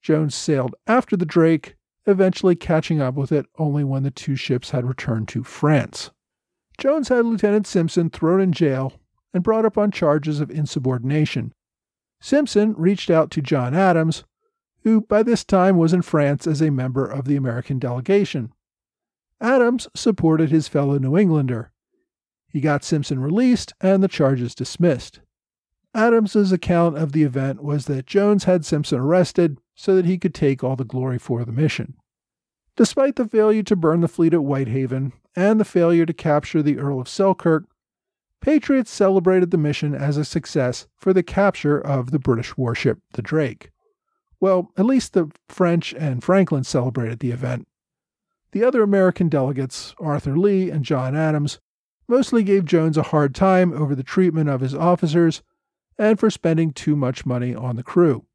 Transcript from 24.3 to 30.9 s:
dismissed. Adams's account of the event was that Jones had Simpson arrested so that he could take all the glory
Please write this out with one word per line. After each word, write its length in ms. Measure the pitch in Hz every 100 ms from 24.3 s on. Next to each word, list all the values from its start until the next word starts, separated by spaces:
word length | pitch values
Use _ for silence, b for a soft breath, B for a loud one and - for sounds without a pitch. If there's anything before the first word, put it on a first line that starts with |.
| 135 120
dismissed. 680 | - 127 - 170 123 - _ _ _ _ _ _ _ _
Adams's 580 | 226 226 233 208 214 196
account 460 | 185 - 170 170 147
of 160 | 156
the 100 | 156
event 400 | 147 131 135 131
was 220 | 147 147
that 200 | 127 135
Jones 380 | - 196 202 208
had 200 | 185 180
Simpson 360 | 151 151 143 143
arrested 580 | 139 180 175 - 170 139 _
so 200 | _ -
that 100 | 190
he 120 | 175 185
could 160 | 185
take 300 | - 151 131
all 120 | 123
the 100 | 131
glory 320 | 120